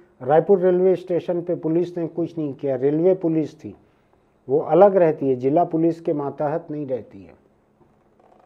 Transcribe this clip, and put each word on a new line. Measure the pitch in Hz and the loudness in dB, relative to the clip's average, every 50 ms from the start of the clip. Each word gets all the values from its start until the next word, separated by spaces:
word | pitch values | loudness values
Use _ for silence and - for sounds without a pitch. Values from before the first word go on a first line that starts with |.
| _ _ _ _ | _ _ _ _
रायपुर | 127 123 147 165 160 - 202 185 | -2 2 2 2 4 4 2 4
रेलवे | 175 185 180 180 185 190 180 | 4 2 2 4 2 2 2
स्टेशन | 175 185 - 180 165 175 - 175 175 | 0 -2 -4 -4 -4 -4 -4 -6 -6
पे | 170 180 170 | -4 -4 -6
पुलिस | 143 - 156 160 175 180 170 175 180 | -4 -2 -2 0 0 -2 -2 -6 -8
ने | 165 | -8
कुछ | 151 - 175 165 160 - 165 | -6 -4 -6 -6 -6 -6 -8
नहीं | 151 143 127 | -8 -8 -8
किया, | 123 - 139 135 | -6 -4 -4 -4
रेलवे | 123 127 143 147 156 165 185 185 | 0 0 0 0 2 2 2 2
पुलिस | 185 175 165 160 160 151 135 - - | 2 0 -2 -2 -2 -4 -4 -10 -16
थी, | - 104 92 _ _ _ _ _ _ _ _ _ _ _ _ _ _ - | -18 -18 -18 _ _ _ _ _ _ _ _ _ _ _ _ _ _ -2
वो | 131 156 | -2 -2
अलग | 156 - 156 170 196 208 190 | 0 2 6 6 6 6 6
रहती | 196 175 160 151 156 143 135 | 4 2 2 2 0 -2 -2
है, | 131 | -2
जिला | 123 123 135 147 170 175 | 0 0 0 2 2 0
पुलिस | 175 170 160 165 165 165 165 | 0 0 0 0 0 -2 -2
के | - 175 | -4 -4
मातहत | 160 147 143 143 143 147 151 143 151 170 165 - | -4 -4 -4 -8 -6 -4 -4 -4 -4 -6 -8 -10
नहीं | 151 151 147 | -10 -10 -8
रहती | 127 127 113 104 - - 98 | -8 -8 -8 -8 -14 -20 -20
है। | 92 82 - _ _ _ _ _ _ _ _ _ _ _ _ _ _ _ _ _ _ _ _ _ _ | -20 -20 -20 _ _ _ _ _ _ _ _ _ _ _ _ _ _ _ _ _ _ _ _ _ _